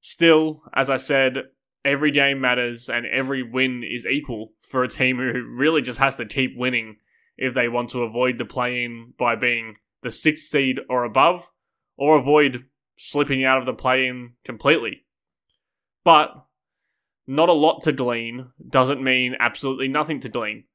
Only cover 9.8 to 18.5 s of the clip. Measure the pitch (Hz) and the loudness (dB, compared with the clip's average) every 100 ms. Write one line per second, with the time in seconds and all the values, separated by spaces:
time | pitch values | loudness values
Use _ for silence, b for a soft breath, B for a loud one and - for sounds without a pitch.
9.8 | _ _ 123 - 160 151 - 147 135 127 | _ _ -12 -2 -2 -2 -2 0 0 -2
10.8 | - 127 120 113 151 180 - _ _ _ | -2 -2 0 4 4 2 -8 _ _ _
11.8 | _ _ 139 156 131 151 143 123 - _ | _ _ 4 4 6 4 4 0 -14 _
12.8 | _ _ - 147 139 135 131 131 123 113 | _ _ -6 -2 0 0 2 2 0 -4
13.8 | 131 131 131 127 120 _ - 117 139 156 | 0 0 0 -4 -14 _ -16 -4 2 2
14.8 | 117 - _ _ _ _ _ _ _ _ | 0 -10 _ _ _ _ _ _ _ _
15.8 | _ _ - 151 - - _ _ _ _ | _ _ 6 6 6 -6 _ _ _ _
16.8 | _ _ _ _ - 139 170 160 151 - | _ _ _ _ -6 2 4 6 4 2
17.8 | 160 135 123 117 117 120 127 | -2 -2 -2 -4 -6 -12 -16